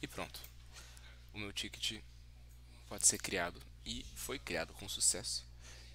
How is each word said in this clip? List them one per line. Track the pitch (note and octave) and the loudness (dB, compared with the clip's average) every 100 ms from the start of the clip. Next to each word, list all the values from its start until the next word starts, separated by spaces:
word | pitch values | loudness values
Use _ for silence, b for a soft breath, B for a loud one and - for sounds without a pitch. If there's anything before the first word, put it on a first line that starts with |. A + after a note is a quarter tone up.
E | - | -4
pronto. | - D#2 - - - - B B B B B - | -2 -2 -4 -8 -10 -12 B B B B B -8
O | G#2 | -4
meu | G2+ | -2
ticket | - G#2 - - A2 - - - - - - - - - | -2 -4 0 0 0 -6 -12 -14 -14 -14 -14 -14 -12 -6
pode | G#2 - | 6 8
ser | G#2+ | 8
criado | - F#2 F2 F2+ - - - | 4 4 2 0 -10 -8 -6
e | A#2+ - - | -4 -4 -4
foi | - C3+ | -2 -2
criado | - E2 E2 | 0 0 0
com | - G2 | -4 -4
sucesso. | - - F2 - - - B B B B | 6 8 8 4 -2 -4 B B B B